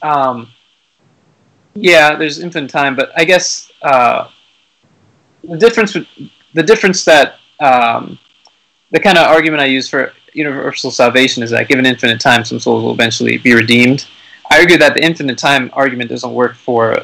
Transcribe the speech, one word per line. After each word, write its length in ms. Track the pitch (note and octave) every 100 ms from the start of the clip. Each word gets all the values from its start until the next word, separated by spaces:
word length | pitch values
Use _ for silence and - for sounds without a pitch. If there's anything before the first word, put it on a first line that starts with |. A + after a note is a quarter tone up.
um, 500 | D3+ D3 C3 A#2+ A#2 _ _ _ _ _ _ _ _ _ _ _ _ G#3
yeah, 400 | F#3+ E3 D3+ D3+
there's 240 | D#3 D3+
infinite 300 | F3 E3 C3+
time, 260 | D#3+ C#3 C3
but 160 | C3 -
I 100 | E3+
guess, 460 | F3+ F3+ - - _
uh, 460 | D3 C3 A#2+ B2 - _ _ _ _ _ _ _ _ _ _ _
the 140 | D#3+ E3
difference 380 | A#3 A#3 G#3+ F3
with, 120 | - - - _ _
the 100 | D#3+
difference 400 | D#3+ A3 G3 F#3 -
that, 340 | D3+ B2+ - _ -
um, 600 | D3 B2 A#2 A#2 - - _ _ _ _ _ _ _
the 80 | D#3+
kind 180 | G#3 E3+
of 80 | C3+
argument 340 | D#3+ D#3 D3+
I 40 | C#3
use 240 | C3 B2+
for 240 | C#3 B2+ - _
universal 580 | - D3 C#3 C#3 - C3
salvation 500 | - B2 B2+ C3 -
is 80 | A#2
that 160 | A2+ G#2+
given 180 | C3+ C3
infinite 340 | A#2+ B2 A2+
time, 240 | C#3 A#2 A2
some 140 | A#2+
souls 240 | A#2+ A2+
will 80 | A#2
eventually 460 | A2+ A2+ - A#2+ A#2+
be 160 | B2
redeemed. 520 | A#2 A2+ A#2+ B2 C#3 - - - - -
I 80 | D#3
argue 180 | F3 D#3+
that 160 | D3+
the 100 | -
infinite 340 | D#3+ E3 C#3+ A#2+
time 320 | C#3+ C#3 B2
argument 360 | - C3+ B2 A#2
doesn't 220 | B2 A#2+
work 220 | A#2 A#2+ B2
for 420 | - A#2 A2+ A2+